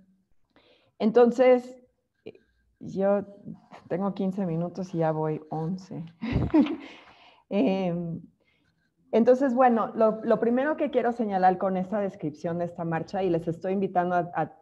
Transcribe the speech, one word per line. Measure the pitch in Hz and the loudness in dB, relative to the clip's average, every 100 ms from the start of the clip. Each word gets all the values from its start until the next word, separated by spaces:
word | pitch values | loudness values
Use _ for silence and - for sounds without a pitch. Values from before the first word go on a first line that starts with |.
| _ _ _ _ _ _ _ _ _ _ | _ _ _ _ _ _ _ _ _ _
entonces, | 214 220 240 240 254 247 240 - _ _ _ _ - - _ _ _ _ | 2 6 6 6 6 6 2 -20 _ _ _ _ -20 -20 _ _ _ _
yo | - 185 196 202 196 - - - _ - - | -10 -2 2 0 -2 -16 -18 -18 _ -20 -8
tengo | 170 196 | -4 -4
quince | 190 190 185 185 | -2 -4 -2 -2
minutos | 165 175 175 185 | -2 -4 -8 -6
y | 165 | -2
ya | 160 | 0
voy | 156 156 156 - | 0 -2 -4 -8
once. | 156 160 185 - 147 165 _ | -8 -6 -8 -10 -14 -14 _
<laughs> | 226 - - 320 - - - - - - - _ _ | -4 -2 2 2 2 -2 -12 -20 -20 -20 -20 _ _
Em, | 196 254 190 180 170 170 165 160 _ _ _ _ _ _ _ _ | 0 0 0 -2 -4 -6 -10 -14 _ _ _ _ _ _ _ _
entonces, | - 226 254 277 | 2 4 4 2
bueno, | 240 254 226 185 | 4 4 4 -2
lo, | 214 220 220 | 2 2 2
lo | 220 220 | 0 0
primero | 233 247 285 311 | 2 0 -2 -2
que | 294 | 0
quiero | 247 240 | 0 0
señalar | 233 214 190 185 180 | -2 -2 2 2 2
con | 196 185 | -2 -2
esta | 185 208 | -2 -4
descripción | 196 - 151 151 170 170 | -4 -4 -8 -6 -6 -4
de | |
esta | 175 170 | -6 -6
marcha, | 165 160 165 190 | -4 -4 -4 -4
y | 190 | 0
les | 165 165 | 0 -2
estoy | 165 185 | -6 -4
invitando | 196 190 180 180 180 | -2 0 0 0 0
a, | 170 | -2
a | 165 156 - | -4 -6 -8